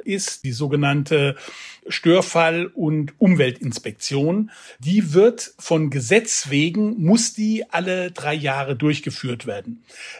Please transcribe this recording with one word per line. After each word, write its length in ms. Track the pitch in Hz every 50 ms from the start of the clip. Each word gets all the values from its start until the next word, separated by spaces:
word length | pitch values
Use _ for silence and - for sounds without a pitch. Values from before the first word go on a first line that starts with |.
| -
ist 400 | - 196 190 - - - - -
die 80 | 135 120
sogenannte 840 | 113 147 135 147 143 147 143 143 147 139 - 160 147 139 139 135 - - - - - - - - - - -
Störfall- 800 | - - - 165 175 190 175 - - 170 165 165 165 170 180 - -
und 400 | 254 170 151 156 156 147 143 - _
Umweltinspektion. 1300 | 226 185 180 147 135 127 123 - - 123 113 - - - 107 - - - 143 139 143 160 185 214 214 214 - - - - - -
Die 340 | 123 156 190 214 185 151 147
wird 420 | 185 208 240 233 - - - - -
von 320 | - - 170 160 156 139
Gesetz 600 | 127 139 117 110 190 233 233 - - - - 139
wegen, 520 | 143 143 156 170 170 214 214 208 240 220 156
muss 320 | 170 214 226 226 - -
die 300 | 214 214 214 220 220 - -
alle 420 | - 175 180 185 185 185 180 180 180
drei 220 | - 139 147 156
Jahre 420 | 156 143 135 135 139 135 135 135
durchgeführt 720 | 113 147 151 147 - - - - - - 127 120 117 - 120
werden. 340 | 101 101 - 120 117 - _ _ - - - - -